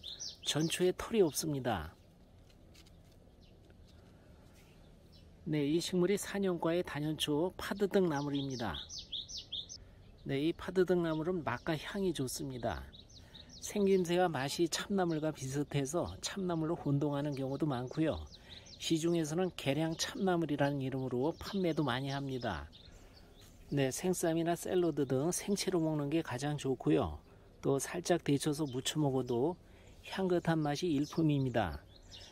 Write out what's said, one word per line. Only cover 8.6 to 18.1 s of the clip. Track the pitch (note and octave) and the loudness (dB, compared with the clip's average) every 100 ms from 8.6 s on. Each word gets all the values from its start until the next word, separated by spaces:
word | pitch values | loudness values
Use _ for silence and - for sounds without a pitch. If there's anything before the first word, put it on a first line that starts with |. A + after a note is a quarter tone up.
| A2 - - - - - - - - - - - - - - - | -4 -6 -8 -12 -8 -8 -8 -10 -10 -10 -10 -14 -18 -20 -20 -12
네, | D3+ C#3 | -4 0
이 | D#3 | 0
파드득 | E3+ - F#3 F3+ F3+ | -2 0 2 4 4
나물은 | E3 D#3 D#3+ F#3 | 2 0 -2 -2
맛과 | B2 A#2+ - D#3 | -2 -2 -2 -4
향이 | - G3+ F#3+ | -4 -2 -2
좋습니다. | D#3+ C3 - D3 B2+ A2+ D2 C2 - - - - - - - | 0 -2 -4 -6 -4 -4 -4 -6 -16 -20 -20 -20 -20 -20 -14
생김새와 | - G#3 G3 G3 E3+ F3 F3+ | -6 0 4 4 4 4 2
맛이 | D3 C#3 - E3+ | 2 -2 0 0
참나물과 | - - G3 F3 D#3 D#3 | 0 -2 0 2 2 -2
비슷해서 | D3+ C3 C#3 C#3+ C#3+ C3+ E3+ A2 F#2 | -2 -4 -2 0 0 0 0 -2 -4
참나물로 | - - F3+ E3 D#3 E3+ | -8 -4 -2 0 0 0
혼동하는 | - C#3+ D3 C#3+ D3 | 2 2 2 0 -2
경우도 | C3 C3 C3+ D#3 | -2 -4 -2 0
많고요. | B2 B2+ - D#3+ | 0 -2 0 0